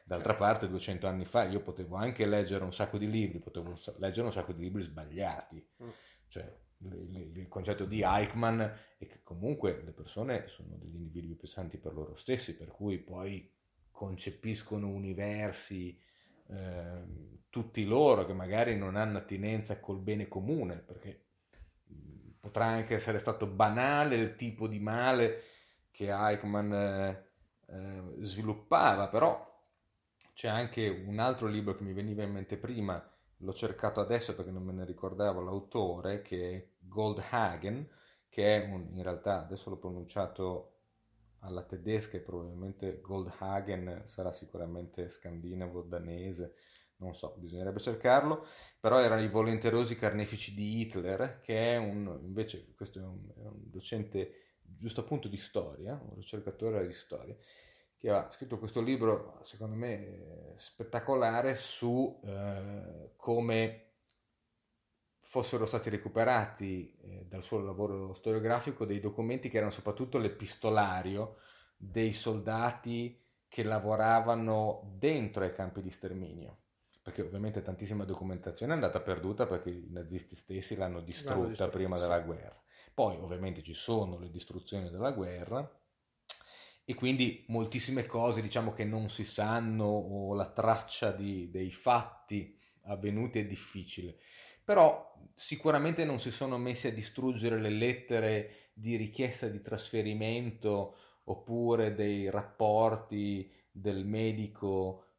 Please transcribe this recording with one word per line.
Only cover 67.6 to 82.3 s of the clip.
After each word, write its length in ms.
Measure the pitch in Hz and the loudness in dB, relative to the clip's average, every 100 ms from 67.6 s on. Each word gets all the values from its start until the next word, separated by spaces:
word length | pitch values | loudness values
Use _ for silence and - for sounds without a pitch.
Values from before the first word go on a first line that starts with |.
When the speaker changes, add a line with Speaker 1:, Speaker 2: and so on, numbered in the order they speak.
| 98 92 104 98 95 95 | -2 -2 -2 -2 -6 -4
Speaker 1:
storiografico 680 | - 110 110 120 143 135 104 | 0 2 2 2 0 -4 -2
dei 140 | 101 | -2
documenti 500 | 104 104 113 127 127 | -2 -2 -2 -2 0
che 80 | 113 | 0
erano 140 | 104 | 0
soprattutto 460 | 101 104 104 127 135 | 0 -4 -4 -2 0
l'epistolario 1200 | 127 - 101 - 113 107 101 92 92 98 113 - - - _ _ | 0 -2 -8 -2 2 4 4 2 -2 -2 -4 -8 -20 -20 _ _
dei 380 | 98 92 113 | -6 0 2
soldati 1120 | 107 - 107 107 110 120 123 - 117 120 120 _ _ _ | 2 -2 -2 -2 0 0 -2 -4 -4 -4 -8 _ _ _
che 140 | - | -2
lavoravano 1300 | 107 110 101 107 110 113 113 117 113 110 107 104 101 95 | 0 2 4 6 8 8 6 4 4 4 2 0 -6 0
dentro 460 | 139 151 107 - | 2 4 0 0
ai 100 | 92 | 0
campi 280 | - 92 98 | 0 -4 -4
di 100 | 92 | -8
sterminio, 720 | - 95 92 90 85 - - _ _ _ _ | -8 -8 -6 -8 -10 -14 -16 _ _ _ _
perché 200 | - - | -10 -6
ovviamente 400 | 85 98 107 104 | -6 -4 -4 -4
tantissima 420 | 95 92 101 107 | -6 -6 -4 -4
documentazione 720 | 98 95 95 90 90 - 127 | -4 -4 -4 -6 -6 -4 -2
è 20 | 160 | 0
andata 240 | 107 - | 2 0
perduta 460 | - 87 92 104 123 | -2 -2 -2 0 0
perché 220 | 110 90 | 0 -4
i 180 | 87 85 | -8 -8
nazisti 440 | 87 80 90 - 85 | -10 -6 -8 -8 -14
stessi 400 | - 95 - 101 | -10 -8 -6 -4
l'hanno 240 | 92 87 | -2 -4
distrutta 360 | 85 85 143 98 | -8 -8 -2 0
Speaker 2:
L'hanno 120 | 113 | 0
distrutta, 240 | 107 92 | 0 0
Speaker 1:
prima 240 | 90 95 90 | 0 0 2
Speaker 2:
sì. 60 | |
Speaker 1:
della 180 | 87 85 | 2 2
guerra. 420 | 82 | 0